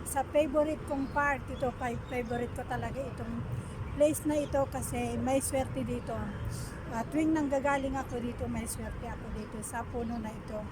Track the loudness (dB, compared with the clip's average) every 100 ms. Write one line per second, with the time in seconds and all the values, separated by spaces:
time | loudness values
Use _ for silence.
0 | 0 -2 4 4 6 4 4 0 -2 -2
1 | 0 2 4 2 -2 0 -2 0 -4 -4
2 | -2 -2 0 -2 -2 -4 -4 -2 -2 -4
3 | -6 -6 -4 -4 -2 -4 -4 -6 -4 6
4 | 6 6 2 2 2 2 2 0 -2 -2
5 | 0 0 4 4 4 0 0 -2 -2 -2
6 | -2 -4 -4 -4 -4 -4 -6 -8 -4 -4
7 | 0 2 4 4 4 4 4 4 2 -2
8 | -2 -2 -4 -2 -2 -2 -4 -4 -4 -4
9 | -6 -6 -6 -6 -6 -6 -4 -4 -2 -2
10 | -2 -2 -4 -6 -6 -6 -6